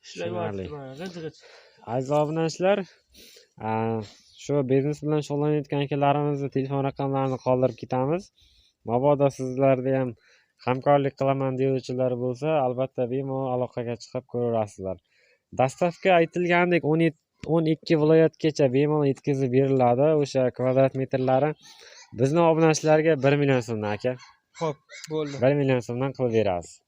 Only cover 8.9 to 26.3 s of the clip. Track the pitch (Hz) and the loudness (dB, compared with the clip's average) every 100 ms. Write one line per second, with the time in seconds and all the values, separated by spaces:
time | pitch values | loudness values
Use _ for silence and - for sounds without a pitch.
8.9 | 120 139 143 139 - 131 127 135 131 127 | 0 2 4 2 0 -8 0 2 2 0
9.9 | 131 127 113 _ _ _ _ - 131 143 | -2 -2 -8 _ _ _ _ -4 -2 4
10.9 | 143 139 - 135 135 135 131 135 131 123 | 2 2 -2 -2 0 -2 -2 -2 -2 -4
11.9 | 127 127 123 123 123 147 156 127 123 131 | -2 -2 -2 -4 -4 -2 0 -2 -2 -6
12.9 | - 123 131 135 135 135 127 123 - 120 | -4 -4 -4 -4 -6 -4 -4 -4 -6 -8
13.9 | 117 - 131 131 123 120 113 107 - 95 | -8 -8 -12 -8 -4 -2 -2 -4 -6 -10
14.9 | 90 _ _ _ _ _ - 127 - 180 | -10 _ _ _ _ _ 0 0 0 -4
15.9 | 170 190 175 165 175 175 175 180 175 143 | -2 2 4 2 0 0 2 4 2 2
16.9 | 156 165 156 _ _ - 165 156 160 - | 2 2 0 _ _ -2 0 0 -2 0
17.9 | 160 151 160 160 _ 160 - 139 127 147 | 2 6 6 6 _ -4 2 2 4 2
18.9 | 151 143 131 - 135 135 127 135 135 123 | 2 0 0 -2 0 2 2 2 4 4
19.9 | 123 147 156 143 131 127 - 127 131 135 | 4 2 2 0 0 0 0 0 2 2
20.9 | 131 131 135 127 131 151 151 - - - | 0 -4 -2 2 2 2 -4 -14 -20 -20
21.9 | - - 107 135 160 170 160 160 156 156 | -20 -18 -2 0 4 4 4 4 4 4
22.9 | 156 160 151 135 143 143 131 117 110 104 | 4 4 2 2 2 2 2 0 -4 -4
23.9 | 104 123 127 - _ _ - 165 139 _ | -4 -4 -6 -14 _ _ -8 -8 -8 _
24.9 | - - 156 147 139 123 143 139 127 117 | -20 -10 -6 -6 0 2 2 2 0 -2
25.9 | 120 135 127 127 | -6 -6 -2 0